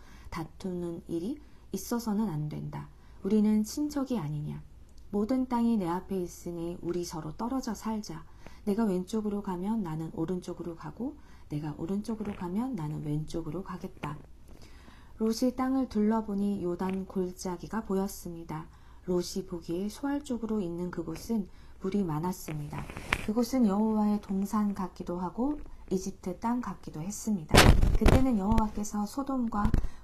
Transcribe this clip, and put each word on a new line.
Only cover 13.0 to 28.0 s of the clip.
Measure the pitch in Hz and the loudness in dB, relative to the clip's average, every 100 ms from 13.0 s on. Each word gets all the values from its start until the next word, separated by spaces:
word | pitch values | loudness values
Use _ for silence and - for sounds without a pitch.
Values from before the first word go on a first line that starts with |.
왼쪽으로 | 151 151 156 165 160 165 | -2 -2 -2 -4 -4 -6
가겠다. | 196 180 190 - 147 151 - - - - - - - - - - | -6 -8 -10 -8 -8 -8 -14 -18 -18 -18 -16 -18 -20 -20 -12 -2
롯이 | 220 226 254 254 | 0 4 2 2
땅을 | 262 269 254 | 2 2 2
둘러보니 | 208 208 226 214 196 202 196 | 2 4 4 2 0 0 0
요단 | 175 175 185 190 190 | 0 0 0 -2 -2
골짜기가 | 190 180 185 185 175 156 214 | -2 -2 -2 -6 -6 -4 -4
보였습니다. | 220 190 202 - 175 165 170 160 160 - - - - | 0 0 0 -4 -10 -10 -8 -8 -8 -16 -20 -10 0
롯이 | 180 180 196 - | 0 0 -4 -4
보기에 | 170 - 175 208 | -6 -4 -2 -2
소알 | - 277 285 | -4 -2 -2
쪽으로 | 285 226 220 214 | -2 -4 0 0
있는 | 170 170 180 | 0 -2 -4
그곳은 | 175 160 160 - 226 180 - - - | -4 -6 -6 -2 -2 -2 -8 -18 -6
물이 | 190 202 | 0 2
많았습니다. | 175 151 175 185 - 151 147 151 - - - - | 2 0 -2 -4 -6 -6 -6 -8 -8 -8 -4 -4
그곳은 | - 220 240 262 214 | 0 2 2 4 4
여호와의 | 202 220 214 208 208 | 4 2 2 2 2
동산 | - 190 196 214 208 | 0 -2 0 0 0
같기도 | 196 185 - 180 175 | 0 -4 -6 -6 -4
하고 | 175 170 277 294 - - - | -4 0 0 -2 -6 -12 -4
이집트 | 190 190 - 185 175 | -2 -2 -8 -8 -2
땅 | 226 247 | 0 0
같기도 | 208 180 - 151 | -2 -6 -8 -8
했습니다. | 180 - 226 196 151 - - - - | -6 -4 -2 -2 6 8 10 10 10
그때는 | - | 8